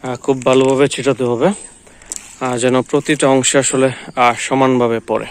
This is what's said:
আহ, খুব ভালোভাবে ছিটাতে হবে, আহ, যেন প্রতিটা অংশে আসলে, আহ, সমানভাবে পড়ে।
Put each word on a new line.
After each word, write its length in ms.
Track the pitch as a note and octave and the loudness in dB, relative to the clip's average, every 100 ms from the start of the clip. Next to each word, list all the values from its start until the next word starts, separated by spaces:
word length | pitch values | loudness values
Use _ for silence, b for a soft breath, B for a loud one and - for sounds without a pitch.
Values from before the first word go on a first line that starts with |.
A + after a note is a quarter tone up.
আহ, 120 | B2+ B2 | -8 -8
খুব 300 | - C3+ B2+ | -2 -2 2
ভালোভাবে 420 | C3 C3 C3 C#3 | 2 2 2 0
ছিটাতে 360 | - C3 B2 | 0 -2 -2
হবে, 280 | B2 A#2+ D3+ G#3 B B B B B B B - | -2 0 0 -2 B B B B B B B -8
আহ, 180 | C3 B2 | -6 -2
যেন 240 | B2 B2+ | 0 0
প্রতিটা 460 | A#2+ D3 - C#3 C#3+ | 0 -4 -2 0 2
অংশে 300 | C3+ B2+ C#3 | 2 2 0
আসলে, 340 | C3 C3 C3 B2+ B - | 0 0 0 -2 B 0
আহ, 200 | B2 A#2 | 2 2
সমানভাবে 600 | - C3+ C3 B2+ A#2+ A#2 | -2 0 2 2 0 -2
পড়ে। 260 | - A2 G#2+ | -2 -6 -6